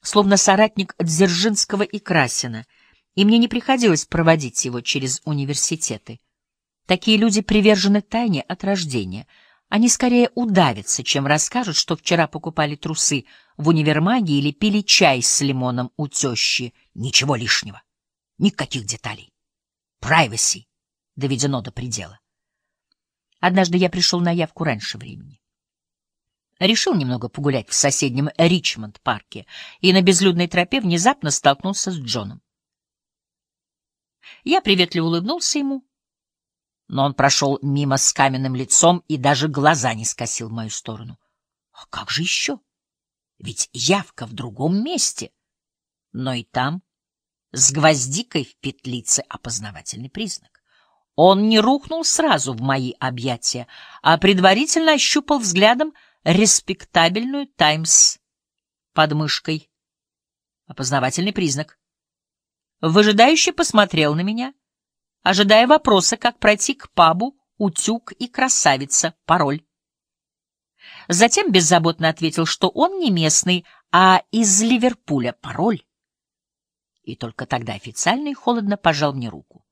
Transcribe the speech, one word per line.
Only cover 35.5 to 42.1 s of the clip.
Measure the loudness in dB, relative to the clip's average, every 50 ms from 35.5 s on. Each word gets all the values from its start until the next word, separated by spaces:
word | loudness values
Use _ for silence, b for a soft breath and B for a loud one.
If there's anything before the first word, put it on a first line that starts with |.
| -2 -2
ему, | -2 -4 -4 -6 _ _ _ _ _ _ _ _ _ _ _ _ _ _ _ _ _ _ _ _ _
но | _ -2 0 0
он | 0 2
прошел | 2 2 2 2 2 0 0 -2 -2
мимо | -2 -2 -2 0 0 0 0
с | 0 0 -2 0
каменным | 2 0 0 0 -2 -4 -4 -4
лицом | -6 -4 0 2 4 6 4 4 4 _ _
и | -6
даже | 0 2 2 2 2 0 -2
глаза | -2 2 2 2 2 2 0 -4 -4
не | -4 -6
скосил | -8 -8 -8 -8 -8 -8 -8 -8 -8
в | -8
мою | -8 -8 -8
сторону. | -10 -12 _ -12 -14 -14 -14 -18 -18 _ _ _ _ _ _ _ _ _ _ _ _
А | -20 -20
как | _ -14 -14 -10 -8